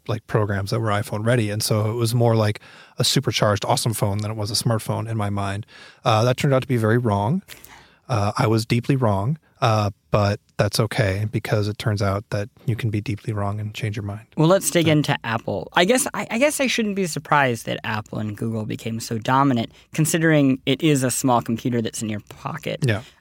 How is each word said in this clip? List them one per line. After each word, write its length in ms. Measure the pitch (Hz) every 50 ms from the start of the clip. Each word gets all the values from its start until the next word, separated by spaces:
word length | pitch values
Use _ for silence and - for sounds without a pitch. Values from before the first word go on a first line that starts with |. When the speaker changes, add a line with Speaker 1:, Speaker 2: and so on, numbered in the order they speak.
| -
Speaker 1:
like, 180 | - 120 110 _
programs 420 | - - 117 104 101 101 98 98 98
that 100 | 110 117
were 100 | 113 110
iPhone 360 | 101 104 104 - - 104 107
ready. 240 | 113 127 123 107 104
And 140 | 104 113 -
so 260 | - 117 107 107 107
it 60 | 110
was 180 | 120 120 110 120
more 220 | 123 117 117 113
like 240 | 113 107 104 104 - - - - - - - _ -
a 40 | 123
supercharged 640 | - - 143 135 - - - - 107 101 98 -
awesome 300 | - 117 - - 123 107
phone 240 | - - 101 98 104
than 100 | 107 104
it 80 | 110
was 140 | 110 104 104
a 20 | 117
smartphone 560 | - - 123 117 110 - - 104 107 107 113
in 80 | 113
my 140 | 113 104 101
mind. 340 | 101 98 98 98 98 101 113 _ - - - - - _ -
Uh, 200 | 127 110 107 113
that 140 | 123 127
turned 160 | - - 147 135
out 80 | 131
to 60 | 123
be 100 | - 131
very 220 | 117 110 107 113 123
wrong. 420 | 123 110 101 101 101 113 165 190 - - - - - - - - - _ _ _ _
Uh, 240 | - 131 104 101 104 -
I 80 | - -
was 180 | 113 113 113 110
deeply 320 | - 117 120 120 - 143
wrong, 440 | 131 127 107 101 95 98 123 160 - _ _ _ -
uh, 300 | 135 117 107 107 104 101 98 _ _ -
but 280 | - 107 101 101 104 - _ _ _
that's 220 | - 113 101 - -
okay, 460 | 113 107 - - 113 95 95 101 107 107
because 360 | - 113 - - 123 107 101
it 120 | 104 101 -
turns 240 | - 113 107 101 107
out 260 | 98 95 101 107 -
that 180 | - 104 104 - _ _ -
you 80 | - 107
can 160 | - - 113
be 100 | 104 104
deeply 320 | 101 - 104 104 - - 107
wrong 260 | 104 101 101 101 107
and 140 | 104 107 104
change 220 | - - 110 104
your 80 | 120 104
mind. 220 | 101 101 110 - _ -
Speaker 2:
Well, 100 | - 151
let's 220 | 165 190 196 - -
dig 160 | - 175 165
Speaker 1:
So 60 | 160
Speaker 2:
into 260 | 151 151 143 - 139 - -
Apple. 440 | 120 110 117 - - 104 95 - - -
I 100 | 165 180
guess 220 | 190 247 254 - - -
I, 140 | 196 208 -
I 80 | 202
guess 220 | 233 269 302 294 -
I 80 | -
shouldn't 280 | 226 - - 226 208 196
be 120 | 196 190
surprised 580 | 165 - 147 - - 156 147 139 127 117 113 -
that 140 | 123 117 - -
Apple 360 | 110 110 107 - - - 120
and 180 | 107 107 104
Google 280 | - 117 113 110 110 110
became 340 | - 117 123 - 113 113 113
so 180 | - - 120
dominant, 540 | 110 107 127 131 135 139 143 127 117 113 - - - _ _ -
considering 680 | - 156 151 - 170 160 165 156 151 143 135 131 - -
it 160 | 143 131 - -
is 180 | 156 147 135
a 80 | 131 123
small 320 | - - - 131 123 117
computer 400 | 113 - 117 113 - 131 120 117
that's 220 | 113 - - - 113
in 60 | 107
your 100 | 107 107
pocket. 640 | - - - - - - - - - - - - -
Speaker 1:
Yeah. 160 | 117 107 98 - - _ _